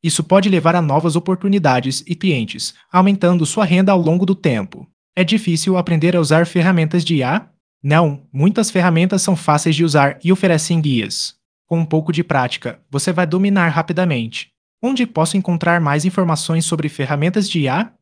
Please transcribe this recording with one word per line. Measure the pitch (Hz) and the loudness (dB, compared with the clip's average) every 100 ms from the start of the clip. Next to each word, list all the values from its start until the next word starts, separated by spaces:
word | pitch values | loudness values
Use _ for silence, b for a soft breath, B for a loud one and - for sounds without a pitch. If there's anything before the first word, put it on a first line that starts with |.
Isso | 165 - | -2 -4
pode | 156 190 196 | 2 2 4
levar | 185 156 | 2 2
a | 175 | 2
novas | 156 143 165 | 2 0 0
oportunidades | 160 180 185 196 202 156 127 131 135 - | -2 -2 -2 0 0 2 0 -2 -8 -8
e | |
clientes, | 170 185 139 113 - - b b | -4 0 0 -4 -8 -12 b b
aumentando | 180 190 196 175 180 | 2 2 2 2 2
sua | 156 - 190 | 0 0 2
renda | 180 190 | 2 4
ao | 190 | 2
longo | 160 175 | 2 0
do | 185 | 0
tempo. | 190 156 113 95 - - _ _ | 0 0 -2 -6 -14 -20 _ _
É | - | -2
difícil | 180 214 180 165 - 185 | 0 0 0 -2 0 0
aprender | 175 165 170 180 | 0 0 2 2
a | |
usar | 151 156 170 | 2 2 2
ferramentas | 175 170 180 156 175 | 0 2 2 2 0
de | 170 156 | 0 -2
I | |
A? | 127 185 - _ _ _ 139 | 0 -2 -6 _ _ _ 0
Não, | 156 165 143 _ | 2 2 -2 _
muitas | 135 175 214 214 | 0 0 2 -2
ferramentas | 190 180 165 185 190 | 0 2 2 2 0
são | - 170 | 0 -2
fáceis | - 147 165 151 | 0 0 2 0
de | |
usar | 165 147 139 139 | 2 4 2 0
e | 175 | 0
oferecem | 185 190 160 - 170 | 2 2 0 0 -2
guias. | 151 120 101 - - _ _ _ _ | 0 -2 -2 -6 -10 _ _ _ _
Com | 170 | -4
um | |
pouco | 160 156 156 | 0 -2 -2
de | 160 | -4
prática, | 165 135 123 - 120 - _ | -2 -2 -2 -6 -12 -14 _
você | 139 190 | -6 -2
vai | 175 175 | -2 -2
dominar | 180 202 196 170 | 0 0 2 2
rapidamente. | 156 160 175 180 127 113 - - _ _ _ | 0 -2 -2 0 -2 -4 -10 -16 _ _ _
Onde | 240 262 233 | -4 -2 -2
posso | 156 160 196 | 0 0 0
encontrar | 185 170 170 175 | -2 -2 0 0
mais | 151 147 180 | 0 0 0
informações | 180 175 156 - 165 | 0 0 -2 -2 -2
sobre | - 160 151 | -2 -2 -4
ferramentas | - 135 147 165 202 196 | -4 -4 -2 0 0 -2
de | 170 | -2
I | 135 | -2
A? | 131 233 _ | -2 -4 _